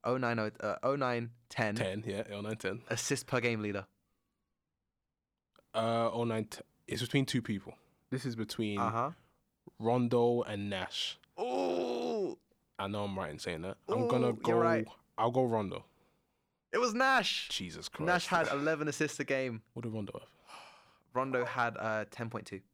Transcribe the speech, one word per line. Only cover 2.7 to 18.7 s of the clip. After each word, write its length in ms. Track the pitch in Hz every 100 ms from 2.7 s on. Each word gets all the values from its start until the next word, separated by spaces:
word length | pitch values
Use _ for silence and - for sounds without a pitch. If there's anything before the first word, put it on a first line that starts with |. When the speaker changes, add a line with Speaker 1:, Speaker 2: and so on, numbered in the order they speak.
| 110 -
Speaker 1:
Assist 380 | 117 - 139 -
per 140 | 127
game 200 | 120 113
leader. 240 | 104 98 95 _ _ _ _ _ _ _ _ _ _ _ _ _ _ _ _ _ _
Speaker 2:
Uh, 360 | 110 113 117 117
oh 120 | -
nine, 200 | 117 110
t-, 160 | 110 - - _ -
it's 160 | -
between 240 | 120 143 131
two 160 | 127
people. 320 | 117 101 - - _ _ _
This 140 | 135
is 120 | 127 113
between 420 | 110 - 107 104
Speaker 1:
Uh-huh. 320 | 117 113 131 170 _ _ _ _ - _
Speaker 2:
Rondo 640 | 110 127 120 120 120 120
and 280 | 110 104 101
Nash. 480 | 98 90 - - - _ -
Speaker 1:
Ooh. 1000 | 240 254 269 262 247 240 240 226 180 - _ _ _ -
Speaker 2:
I 80 | 98
know 180 | 104
I'm 140 | 101 95
right 120 | 95
in 80 | 76
saying 240 | - 82
that. 140 | 87 - -
I'm 180 | 202 240
gonna 200 | 127 123
Speaker 1:
Ooh, 40 |
Speaker 2:
go, 160 | 117 -
Speaker 1:
you're 80 | 117
right. 260 | 113 113 110 - _ -
Speaker 2:
I'll 120 | 113
go 140 | 123
Rondo. 400 | 127 110 98 - - _ _ _ _ _ _ _ _
Speaker 1:
It 60 | 202
was 140 | 247
Nash. 540 | 220 269 262 196 - -
Speaker 2:
Jesus 400 | - - - -
Christ. 180 | - 160
Speaker 1:
Nash 200 | 180 -
had 220 | 175 160
eleven 400 | 139 147